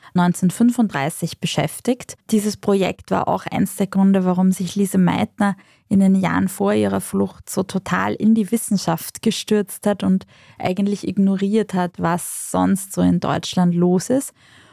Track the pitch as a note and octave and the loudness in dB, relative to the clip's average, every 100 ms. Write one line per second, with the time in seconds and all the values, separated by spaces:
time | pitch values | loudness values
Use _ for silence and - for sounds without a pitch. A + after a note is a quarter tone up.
0 | - F3+ F3 - F#3 - A#3+ A#3+ G#3 C#3+ | -6 0 2 2 0 2 2 4 0 0
1 | D3 - E3+ - E3+ - D3 - - B3+ | -4 -4 -8 -6 -4 -2 -2 -2 -4 -4
2 | - - - A3 G#3 - - G3 F#3 F3+ | -6 -18 -2 0 0 -2 0 2 0 -4
3 | - F#3+ - - - - G3 - F#3+ G3 | -4 -2 0 -2 -2 -2 -2 -2 -2 2
4 | G3 G3 F#3 F3+ F#3 F#3 F3+ G3+ G3 F#3+ | 4 4 2 2 2 0 -2 -2 0 2
5 | F3 - A3 - G3+ F#3+ _ _ - G3 | 2 2 -2 -2 -2 -2 _ _ 0 4
6 | G3 F#3+ F3+ F#3+ F#3+ - G3+ G#3+ G#3 G3 | 4 4 2 0 -2 0 0 2 0 -2
7 | - G3 G3 - - G3 F#3+ F#3 - F#3 | -2 -2 -2 -6 -8 -6 -4 -6 -2 -2
8 | G3+ - G#3+ A3+ F#3 A#3 - G3 - E3 | -2 0 2 2 2 -2 0 -2 0 -2
9 | - - A3+ - - G#3+ G3 - G#3 G3 | -6 -4 -2 -2 0 0 0 -4 -2 0
10 | F#3+ F#3+ - - - - - F#3 G3+ G3+ | 0 0 -2 -18 -20 -6 -4 -2 -2 -2
11 | - F#3+ G3 F#3+ G3 A3 G#3 F#3 F3+ - | -2 0 2 2 0 0 0 -2 -2 -2
12 | E3+ E3+ - - - F#3 F#3 G3 - - | -2 -2 -4 -12 -4 0 2 0 -2 0
13 | F3+ F3 C#3+ D#3+ - F#3 F3+ F3 F3+ F3+ | 2 2 0 -2 -2 0 2 4 4 2
14 | - C4 - - _ - _ | 2 -2 -2 -10 _ -20 _